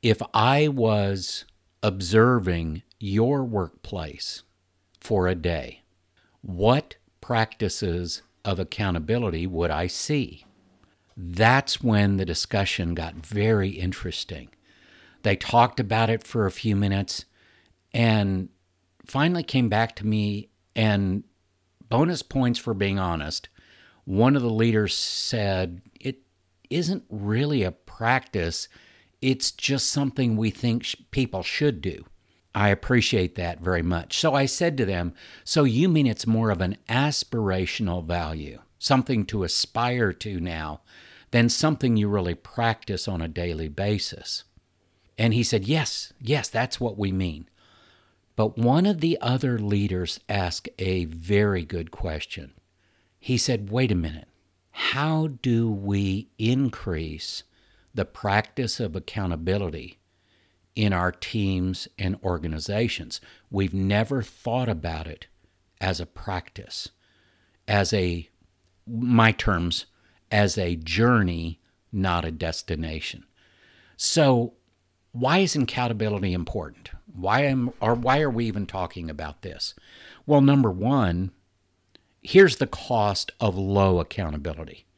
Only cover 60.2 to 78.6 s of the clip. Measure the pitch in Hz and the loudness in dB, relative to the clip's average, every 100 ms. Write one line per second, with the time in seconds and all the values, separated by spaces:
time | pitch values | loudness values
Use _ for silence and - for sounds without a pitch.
60.2 | _ _ _ _ _ - 107 92 90 - | _ _ _ _ _ -2 0 2 0 -2
61.2 | - 113 98 92 92 92 - - 92 98 | -6 -2 0 0 -2 -4 -8 -6 -4 -4
62.2 | 95 87 80 78 - 101 117 - 80 - | -4 -4 -4 -6 -4 -2 -2 -4 -10 -14
63.2 | - - _ 98 95 95 95 101 110 135 | -14 -20 _ -2 -2 0 2 2 2 -2
64.2 | 110 - - 120 120 87 85 80 80 76 | -4 -8 -4 -2 -2 -2 -4 -6 -8 -14
65.2 | - _ _ _ _ _ 92 85 87 - | -18 _ _ _ _ _ -4 -2 -6 -10
66.2 | - 92 - - - - - _ _ _ | -8 -8 -8 -18 -14 -12 -12 _ _ _
67.2 | _ _ _ _ - 104 95 107 90 85 | _ _ _ _ 0 2 4 2 0 -2
68.2 | 82 _ _ _ _ _ - 117 123 120 | -8 _ _ _ _ _ -10 -4 2 6
69.2 | 110 107 - 92 87 82 - _ _ _ | 6 4 2 2 0 -2 -8 _ _ _
70.2 | _ 107 104 - 90 85 80 82 117 120 | _ 2 2 2 -2 -2 -4 2 4 4
71.2 | 95 85 82 82 _ _ _ 104 95 85 | 2 0 -4 -8 _ _ _ -2 0 0
72.2 | 82 78 82 80 - 78 80 80 - - | -2 -4 -6 -6 -6 -6 -4 -6 -10 -12
73.2 | _ _ _ _ _ _ _ _ - 165 | _ _ _ _ _ _ _ _ 0 4
74.2 | 143 127 117 _ _ _ _ _ _ 120 | 6 6 2 _ _ _ _ _ _ -4
75.2 | 127 170 190 151 123 - 123 110 110 104 | 2 4 2 2 0 0 -2 0 -2 -2
76.2 | 95 90 80 - 73 - - - - - | -2 -2 -2 -6 -8 -14 -18 -18 -16 -6
77.2 | 92 117 143 131 123 - 110 120 120 135 | 0 2 2 0 -2 -2 0 2 2 2
78.2 | 151 113 117 101 | 2 0 -2 -2